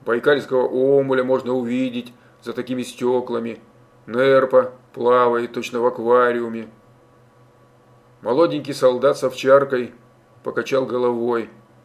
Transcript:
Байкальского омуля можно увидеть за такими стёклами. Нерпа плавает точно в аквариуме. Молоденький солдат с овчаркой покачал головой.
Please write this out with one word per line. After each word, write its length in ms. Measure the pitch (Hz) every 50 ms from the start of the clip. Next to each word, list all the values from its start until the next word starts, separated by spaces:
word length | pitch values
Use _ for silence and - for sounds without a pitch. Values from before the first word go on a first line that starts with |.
| -
Байкальского 600 | 110 117 120 - 143 147 135 - - 131 127 123
омуля 560 | - - 127 131 139 139 139 135 131 131 127 127
можно 300 | 127 131 127 120 120 127
увидеть 600 | 131 123 117 123 127 131 127 117 123 120 - - _ _ _ _ _
за 120 | - 120 -
такими 280 | 127 123 - 127 127
стёклами. 760 | 120 120 - - 123 123 127 123 120 - 120 117 117 117 110 - - _ _ _ _ _ _ _ _
Нерпа 640 | - 110 123 131 135 135 135 131 131 135 127 127 127 - - _ _ -
плавает 600 | 127 120 120 123 123 123 120 120 117 120 120 -
точно 280 | 123 117 - 123 120
в 40 | 120
аквариуме. 840 | 123 123 - 113 117 120 123 123 123 120 120 120 117 113 113 110 - - _ _ _ _ _ _ _ _ _ _ _ _ _ _ _ _ _ _ _ _ _ _ _ _ _ _ _ _ _
Молоденький 520 | - 107 123 147 170 160 147 151 131 - 139
солдат 440 | - 131 127 123 123 127 139 -
с 60 | - 139
овчаркой 680 | 127 127 - - 131 135 139 139 135 131 123 120 113 - - - _ _ _ _ _ _ _ -
покачал 420 | 127 - 127 120 - 139 131 131
головой. 640 | 113 120 123 123 123 123 117 117 120 120 117 104 - - - _ _ _ _